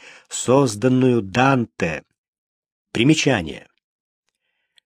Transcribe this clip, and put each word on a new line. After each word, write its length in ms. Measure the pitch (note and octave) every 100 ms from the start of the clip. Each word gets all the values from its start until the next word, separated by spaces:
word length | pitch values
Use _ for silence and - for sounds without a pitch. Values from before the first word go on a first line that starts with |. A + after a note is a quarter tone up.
| - - -
созданную 920 | - - C3+ C3+ G#2 B2+ B2+ B2+ A#2+
Данте. 840 | G2 F#2+ C3+ C3+ A2+ - F3 D#3 _ _ _ _ _ _ _ _ _
Примечание. 760 | - B2+ D#3 C#3+ A#2 D#2+ - - _ _ _ _ _ _ _ _ _ _ _